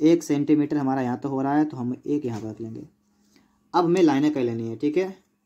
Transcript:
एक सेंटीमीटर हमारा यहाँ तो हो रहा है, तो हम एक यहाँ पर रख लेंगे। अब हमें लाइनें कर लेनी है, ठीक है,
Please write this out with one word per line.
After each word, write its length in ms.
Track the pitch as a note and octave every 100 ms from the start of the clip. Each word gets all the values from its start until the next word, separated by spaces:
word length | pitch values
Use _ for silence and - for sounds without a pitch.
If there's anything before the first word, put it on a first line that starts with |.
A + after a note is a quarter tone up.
एक 200 | D#3 E3+
सेंटीमीटर 540 | - C#3+ D3 D3+ C#3+ D3
हमारा 260 | C3+ C3+
यहाँ 160 | B2 B2
तो 100 | C#3
हो 120 | C3+
रहा 120 | C3+ D3
है, 80 |
तो 120 | D3+ C3
हम 180 | B2 B2+
एक 280 | - D3 B2+
यहाँ 140 | G#2+
पर 80 | A2
रख 120 | A2
लेंगे। 260 | A2+ A#2 D3+ _ _ _ _ _ _ _ _
अब 100 | E3+
हमें 180 | E3+ F#3
लाइनें 280 | E3 C#3 D3+
कर 100 | C#3+
लेनी 260 | A#2+ A2+ A2+
है, 80 | A2+
ठीक 200 | D3 D#3+
है, 200 | F#3+ F#3+ _ _